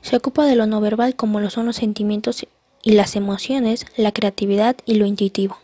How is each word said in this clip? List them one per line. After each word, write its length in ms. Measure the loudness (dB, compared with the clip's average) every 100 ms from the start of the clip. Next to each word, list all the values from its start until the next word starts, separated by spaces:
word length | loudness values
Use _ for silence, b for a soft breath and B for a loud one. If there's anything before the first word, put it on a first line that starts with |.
se 120 | 0
ocupa 300 | -2 0 0
de 100 | 2
lo 120 | 4 2
no 160 | 0
verbal, 340 | 0 0 -2 0
como 240 | -2 -2
lo 80 | -2
son 160 | -4
los 120 | -4 -2
sentimientos 680 | -4 -2 -2 -2 -4 -6 -10 _ _ _
y 100 | 4
las 240 | 4 4 -2
emociones, 720 | -4 -6 -4 -2 0 -2 -6 -2
la 160 | -2
creatividad 640 | 0 -4 -2 -2 2 2 0
y 120 | 0 2
lo 100 | 2
intuitivo. 500 | 0 -2 0 -4 -6